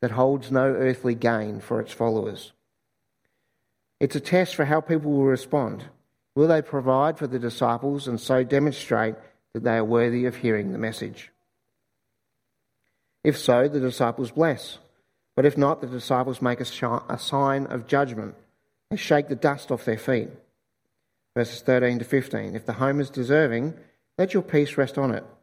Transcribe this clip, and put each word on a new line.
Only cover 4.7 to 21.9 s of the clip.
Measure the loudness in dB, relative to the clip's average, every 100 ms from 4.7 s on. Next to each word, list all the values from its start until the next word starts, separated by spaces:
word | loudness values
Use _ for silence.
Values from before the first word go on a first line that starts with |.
| 0
people | 2 0 2
will | 2 4
respond. | 2 0 -2 -2 -6 -14 -20 _ _ _ 2
Will | 4
they | 4
provide | 0 -2 2 2 2 -2
for | -4
the | -4
disciples | -4 -2 0 0 -2 -4 -4
and | -4
so | 2 2
demonstrate | 4 2 2 -2 -2 0 0 -4 -14 _ _
that | -4
they | 0 0
are |
worthy | 2 2 2 2 -2
of | -2
hearing | 0 0 -2
the | -4
message? | -6 -6 -10 -12 -20 _ _ _ _ _ _ _ _ _ _ _ _ _ _ _ _ _ _ _
If | 0 2
so, | 4 4 4
the | 2
disciples | -2 0 0 0 -4
bless. | 0 0 0 -8 -18 _ _ _ _ _ 2
But | 4
if | 4
not, | 2 0
the | -6
disciples | -8 -2 0 0 -2
make | -2 -2
a, | -6
shi-, | -6 -4 -4 -4
a | -8
sign | -4 0 0 0 -4
of | -8 0
judgment. | 0 0 -4 -10 -14 _ _ _ _ -10
They | -6
shake | 2 2 2
the | 0
dust | 0 -2 -4
off | -4 -2
their | -4
feet. | 0 -2 -2 -10 _ _ _ _ _ _ _ _ _ -4
Verses | -4 -2
thirteen | 2 2 2